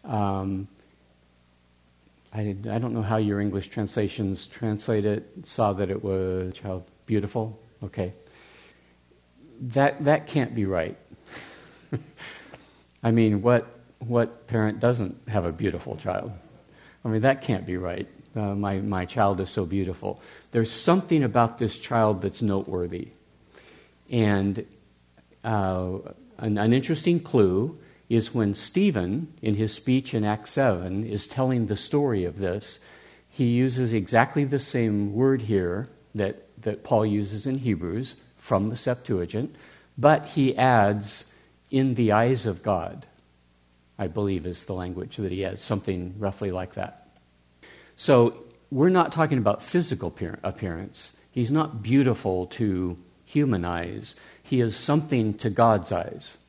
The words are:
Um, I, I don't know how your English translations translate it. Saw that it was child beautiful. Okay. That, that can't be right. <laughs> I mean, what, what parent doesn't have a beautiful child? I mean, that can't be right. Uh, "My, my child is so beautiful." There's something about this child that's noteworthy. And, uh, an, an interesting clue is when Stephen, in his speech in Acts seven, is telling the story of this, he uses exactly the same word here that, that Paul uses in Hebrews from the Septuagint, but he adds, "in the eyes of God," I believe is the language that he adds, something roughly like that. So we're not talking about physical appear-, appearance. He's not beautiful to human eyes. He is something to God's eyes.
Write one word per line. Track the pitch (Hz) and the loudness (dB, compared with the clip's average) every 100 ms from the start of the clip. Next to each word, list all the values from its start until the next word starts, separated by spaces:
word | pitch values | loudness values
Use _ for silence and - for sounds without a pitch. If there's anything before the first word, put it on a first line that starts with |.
Um, | - 110 101 98 98 95 101 _ _ _ _ _ _ _ _ _ _ _ _ _ _ _ _ | -2 0 0 0 -2 -6 -8 _ _ _ _ _ _ _ _ _ _ _ _ _ _ _ _
I, | 107 104 98 107 | -6 -4 -4 -4
I | 110 | -4
don't | 123 | -2
know | 117 | -2
how | 104 110 | 0 2
your | 104 101 | 2 0
English | 101 98 - | 0 -2 -6
translations | - 101 - 101 - 98 95 - | -6 -4 -2 -2 -2 -4 -4 -10
translate | - 113 104 - 107 | -6 -4 -4 0 0
it. | 104 104 - - | 2 -2 -6 -18
Saw | - - 107 | -12 0 0
that | 98 95 | 2 -2
it | 98 | -2
was | 101 95 92 92 92 | -2 -2 -2 -2 -6
child | - 104 92 - _ - | -8 -8 -8 -10 _ -2
beautiful. | 107 101 120 110 107 - _ | -2 0 -4 -6 -10 -20 _
Okay. | 101 - - - - - - - - _ _ _ _ _ _ _ - 120 | -10 -4 -6 -6 -20 -20 -20 -20 -20 _ _ _ _ _ _ _ -20 -12
That, | 127 135 139 - | -4 2 2 2
that | 143 156 - | 2 2 2
can't | 147 127 | -2 0
be | 117 98 | -2 0
right. | 92 80 - _ - - - - - - - - | 0 -2 -8 _ -20 -20 -18 -18 -20 -20 -20 -8
<laughs> | - - - - - - - - _ _ _ | -8 -8 -20 -18 -18 -20 -20 -20 _ _ _
I | 117 | 2
mean, | 113 110 104 | 4 4 4
what, | 117 120 113 - - _ | 4 4 2 -18 -20 _
what | 117 120 117 - - | 0 0 0 -4 -4
parent | 117 107 - | 0 0 2
doesn't | 120 120 98 - - | 0 2 -4 -6 -2
have | 107 85 | -2 -2
a | |
beautiful | 80 101 85 - - | -2 -4 -4 -10 -8
child? | - 95 - 90 - - _ - - _ | -4 -4 -6 -14 -18 -20 _ -20 -20 _
I | 120 | -2
mean, | 110 | 2
that | 127 262 | 2 2
can't | - 98 92 | 0 -2 -2
be | 90 | -6
right. | 90 92 - - - 113 | -4 -6 -10 -14 -10 -4
Uh, | 101 | -2
"My, | 101 101 95 | -2 -2 -2
my | 104 95 | -2 -4
child | 90 - 101 95 | -4 2 2 2
is | 95 | -2
so | - | -4
beautiful." | 87 98 92 87 98 - - - - | -2 -2 -4 -4 -8 -8 -16 -20 -4
There's | 117 113 | -2 0
something | - - 185 185 160 | 0 4 2 4 2
about | 143 123 117 - | 4 4 2 2
this | 113 - | -4 -4
child | - 117 110 98 | -2 2 4 2
that's | 98 - | -2 -2
noteworthy. | 110 98 - 92 87 87 - - _ _ _ - - - _ _ - | 0 0 -2 -4 -4 -6 -10 -16 _ _ _ -20 -20 -20 _ _ -4
And, | 120 107 101 98 95 - - _ _ _ _ _ _ | 2 4 4 2 -2 -10 -20 _ _ _ _ _ _
uh, | 113 107 95 92 92 95 - - - - | -4 0 0 -2 -4 -6 -10 -20 -20 -8
an, | 110 104 | -2 2
an | 110 | 4
interesting | 123 131 156 175 175 | 4 2 -2 0 0
clue | - 127 98 95 135 - - _ _ | 2 4 4 4 -2 -6 -20 _ _
is | 117 110 | 0 2
when | 120 101 | 0 0
Stephen, | 101 - 185 202 117 87 117 160 - | -2 -2 2 2 2 -2 -2 -6 -6
in | 113 104 | -2 0
his | 107 | -2
speech | - - 131 131 | -2 0 0 2
in | 117 | -2
Acts | 107 104 - | 0 -2 -2
seven, | - 135 90 92 95 | 0 2 2 -2 -4
is | 110 104 - | -4 -6 -6
telling | 135 131 127 107 | -2 0 2 0
the | 101 | -2
story | - 147 143 104 | 0 0 2 0
of | 87 87 | -2 -2
this, | 98 98 - - - - - - _ | -4 -4 -8 -16 -20 -20 -20 -20 _
he | - 123 | -2 2
uses | 120 131 123 120 | 4 2 0 0
exactly | 113 92 113 123 151 | 0 4 4 4 0
the | 139 135 | 0 -2
same | - 127 113 104 101 | -2 0 2 2 0
word | 104 131 135 | 2 2 2
here | 107 101 90 92 123 - _ | 2 2 2 -2 -6 -14 _
that, | 104 101 - - - | -2 -2 -4 -16 -6
that | 110 104 | -6 -6
Paul | - 117 | 2 2
uses | 107 104 98 104 | 4 0 -2 -6
in | 135 135 | -4 -2
Hebrews | 123 90 85 101 131 - - _ | 0 0 -2 -4 -6 -10 -20 _
from | - 101 104 | -2 0 0
the | 117 | -2
Septuagint, | - 123 - 98 87 107 151 - - - _ - | -4 -4 -2 -2 -2 -4 -6 -10 -20 -20 _ 2
but | 143 151 - | 4 4 2
he | - 131 - | 0 2 4
adds, | 131 120 101 104 101 - - - _ _ _ | 4 6 4 2 -4 -12 -16 -20 _ _ _
"in | 135 135 | 0 2
the | 123 110 | 2 4
eyes | 104 120 127 113 | 4 4 2 -2
of | 87 | -4
God," | 110 92 85 - - _ _ _ _ _ _ _ _ - | -2 -2 -2 -10 -20 _ _ _ _ _ _ _ _ -8
I | 92 | -6
believe | 87 101 92 87 | -2 -2 -2 -4
is | 85 | -10
the | - | -8
language | 92 90 90 92 - | -8 -6 -8 -10 -6
that | 98 | -6
he | 92 | -4
adds, | 95 101 | -6 -6
something | - 101 101 90 90 101 | -4 -2 -2 -4 -6 -4
roughly | 101 95 101 | -6 -4 -4
like | 90 92 | -4 -8
that. | - 92 - - _ _ _ _ _ - - - - | -8 -10 -12 -20 _ _ _ _ _ -20 -20 -20 -6
So | - 131 117 - - - _ | 6 6 6 2 -20 -20 _
we're | 131 170 | 2 4
not | 185 165 | 4 2
talking | 160 156 135 | 0 0 2
about | 101 - | 2 0
physical | - 175 170 95 87 | 0 -2 0 -4 -6
appear-, | - 82 - | -6 -8 -6
appearance. | 95 - 98 82 95 - - - _ | -6 -4 -6 -6 -10 -14 -18 -20 _
He's | - 117 | -2 2
not | 151 156 117 | 2 0 -4
beautiful | 104 135 127 113 101 92 92 | 2 4 4 2 0 -2 -4
to | - 107 92 90 85 - _ | -2 0 0 -2 -6 -14 _
human | _ 147 143 98 | _ 0 2 2
eyes. | 87 85 85 104 - - - - | 0 -4 -6 -10 -12 -18 -20 -20
He | - 131 | -2 0
is | 117 101 | 0 -2
something | - 151 156 131 110 101 | 0 0 2 0 0 -2
to | 113 | -2
God's | 98 117 107 85 | 4 6 6 0
eyes. | 87 - - - - | -4 -4 -10 -16 -20